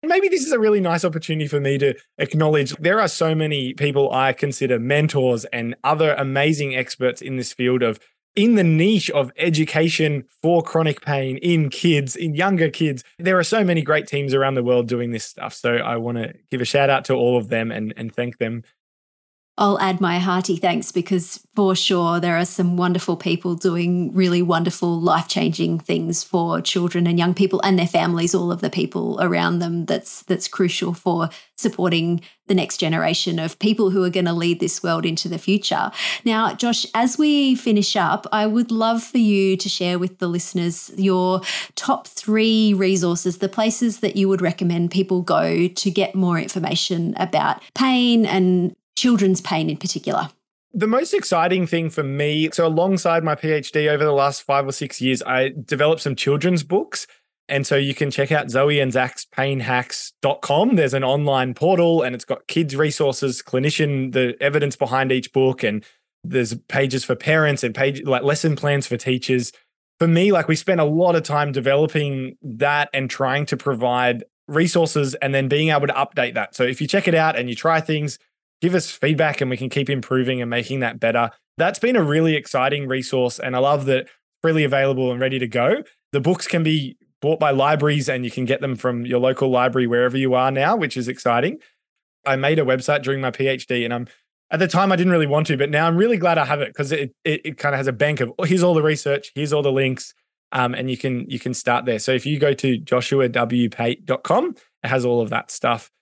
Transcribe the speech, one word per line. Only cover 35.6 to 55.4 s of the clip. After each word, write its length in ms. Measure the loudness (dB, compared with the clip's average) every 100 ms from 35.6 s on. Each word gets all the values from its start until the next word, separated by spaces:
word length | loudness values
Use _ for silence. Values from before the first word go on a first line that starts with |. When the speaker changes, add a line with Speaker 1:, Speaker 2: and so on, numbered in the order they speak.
| 0 -2 -2 -4 -6 -4
Speaker 2:
Now, 300 | -2 0 0
Josh, 320 | -2 -2 -2 -2
as 240 | 0 0 2
we 380 | 2 4 2 2
finish 400 | 2 2 2 0
up, 320 | 0 -2 -2
I 160 | -2 0
would 240 | 0 0
love 320 | 0 0 0
for 160 | -2 0
you 380 | 2 4 2 0
to 120 | -2
share 300 | -2 -2 0
with 220 | -2 -4
the 80 | -4
listeners 640 | -2 -4 -2 -2 -4 -8 -2
your 440 | 2 2 2 0 -2 -8 -8
top 320 | -8 -2 -2 -2
three 680 | -10 -2 2 4 4 4
resources, 640 | 4 2 2 2 0 -2 -2
the 100 | -4
places 500 | 0 0 0 -2 0
that 160 | -2
you 140 | 0 2
would 120 | 2
recommend 520 | 0 0 -2 0 0
people 300 | 0 0 0
go 440 | 2 0 2 2 0
to 240 | 0 -2
get 240 | 0 -2
more 240 | 0 0 0
information 760 | -2 -4 -2 -2 -2 -2 -2 -2
about 440 | -2 0 0 -2 -8
pain 500 | 0 2 4 4 4
and 520 | 4 2 4 2 0 -4 _ -2
children's 440 | 2 4 4 2
pain 300 | 0 -2 -2
in 60 | -4
particular. 520 | -4 -6 -4 -4 -4 _ _ _ _
Speaker 1:
The 140 | -4 0
most 260 | 0 0
exciting 540 | -2 0 2 2 2 0
thing 200 | -2 -2
for 140 | -4
me, 480 | -4 -2 -2 0 0
so 140 | 2 2
alongside 560 | 2 2 2 2 2
my 140 | 0 -2
P 160 | 0
H 180 | -2 0
D 180 | 0 2
over 140 | 2
the 80 | 4
last 320 | 4 2 0
five 240 | 0 0 0
or 60 |
six 280 | -4 -8 -2
years, 220 | 0 0
I 300 | 0 0